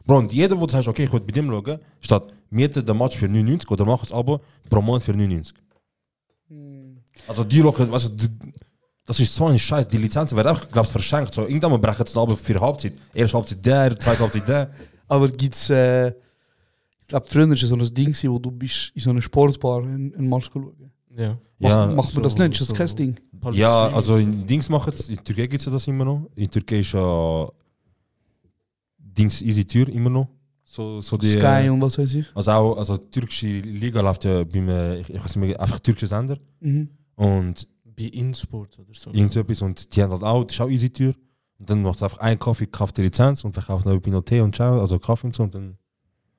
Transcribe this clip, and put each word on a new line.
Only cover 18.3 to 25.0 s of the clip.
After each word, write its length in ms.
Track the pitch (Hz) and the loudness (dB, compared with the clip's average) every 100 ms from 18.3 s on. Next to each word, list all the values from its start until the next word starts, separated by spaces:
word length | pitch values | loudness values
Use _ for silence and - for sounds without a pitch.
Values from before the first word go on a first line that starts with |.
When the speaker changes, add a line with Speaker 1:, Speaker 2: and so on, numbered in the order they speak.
Speaker 2:
wo 80 | 120 | -2
du 120 | 127 | -4
bist 400 | 123 131 - - - | -8 -8 -8 -8 -4
in 60 | |
so 80 | 120 | 0
einer 100 | 123 | 0
Sportbar 640 | - 143 143 - 127 123 | 0 4 4 2 -2 -2
in, 280 | 127 135 139 | -4 -6 -8
in 140 | 170 131 | -4 -2
Match 200 | 127 - | -2 -4
schauen. 220 | 139 135 - 135 _ _ 117 | -12 -12 -18 -20 _ _ -6
Speaker 3:
Ja. 140 | 110 117 _ - | -6 -6 _ -2
Speaker 2:
Macht, 120 | 98 | 2
Speaker 1:
Ja. 160 | 107 101 | 4 4
Speaker 2:
macht 260 | 104 - 139 | 2 0 0
man 80 | |
das 100 | 107 | 0
Speaker 3:
So, 60 | 107 | 2
Speaker 2:
nicht? 100 | 170 | 2
Ist 80 | - | 2
das 60 | 127 | -4
Speaker 3:
so 40 | 107 | -2
Speaker 2:
kein 200 | 170 107 | -4 -2
Ding? 240 | 131 117 _ 92 | -4 -6 _ -12
Speaker 3:
Pulp 160 | 123 101 | -4 2
Speaker 1:
Ja, 300 | 113 113 113 | 4 6 4
Speaker 3:
Scene. 100 | 110 | 2
Speaker 1:
also 200 | 104 110 | 2 4
in 280 | 104 104 98 | 2 0 -2
Dings 220 | 147 143 | -2 0
macht's, 400 | 147 - - | -2 -2 -8